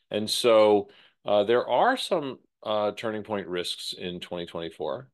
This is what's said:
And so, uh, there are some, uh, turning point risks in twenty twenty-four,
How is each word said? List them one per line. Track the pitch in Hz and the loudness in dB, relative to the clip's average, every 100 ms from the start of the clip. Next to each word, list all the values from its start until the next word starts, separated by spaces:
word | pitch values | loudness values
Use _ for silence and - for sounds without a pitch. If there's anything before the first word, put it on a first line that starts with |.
| - | -8
And | 107 107 | -6 -4
so, | - 120 110 107 104 98 _ _ _ | 0 6 8 8 6 2 _ _ _
uh, | - 104 | 0 2
there | 104 120 - | 4 2 2
are | 123 220 262 | 2 2 0
some, | - 180 139 120 _ _ | -2 -4 -4 -10 _ _
uh, | 113 107 104 | -4 -2 -2
turning | 101 113 107 | -4 -6 -6
point | 101 104 87 | -6 -6 -4
risks | 90 85 - - | -6 -6 -8 -12
in | - 95 87 | -10 -10 -10
twenty | - 87 87 | -10 -10 -8
twenty-four, | 85 82 - 78 69 135 | -10 -10 -8 -8 -8 -12